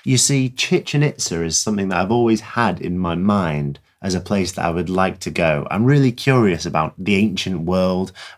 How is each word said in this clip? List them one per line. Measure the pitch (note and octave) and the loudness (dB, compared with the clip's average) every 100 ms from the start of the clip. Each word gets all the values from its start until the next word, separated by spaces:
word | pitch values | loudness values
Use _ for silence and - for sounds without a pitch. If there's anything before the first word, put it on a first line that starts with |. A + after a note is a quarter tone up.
You | - B2+ | -2 0
see, | - C#3 C3 | 2 0 -2
Chichen | - - F#3 - D3 | -2 0 0 0 0
Itza | D3 - - E2+ | 0 -2 -6 -4
is | E2 D#2 | -2 -2
something | - G#2 F#2+ | -2 -2 0
that | F2+ | 0
I've | F#2+ | 2
always | A#2+ A#2 A2 | 2 4 2
had | - - A2+ F2+ | -2 -2 0 -2
in | - F2+ | -4 -2
my | F2 E2+ | -2 0
mind | G2 G2+ E2+ D2 C#2+ C#2+ _ _ | 2 2 0 -2 -4 -8 _ _
as | F#2+ | -4
a | F2+ | -4
place | - G2+ F2+ | -2 -2 -2
that | - | -2
I | E2+ | -2
would | E2 E2+ | -2 -2
like | F#2 F#2+ F2+ | 0 0 -2
to | - | -6
go. | D#2 E2 D2 - | 0 0 0 -2
I'm | F#2 | 0
really | A#2+ C#3+ C3 | 4 4 4
curious | A#2 - C3 G#2 E2 E2+ | 2 2 4 4 2 -2
about | D#2+ D#2 - | -2 -2 -4
the | F#2 G2 | 0 2
ancient | G#2+ F2+ - F2+ | 2 0 -4 -4
world. | E2 F#2 F#2 F#2 F#2+ - - | -2 0 2 0 -4 -8 -20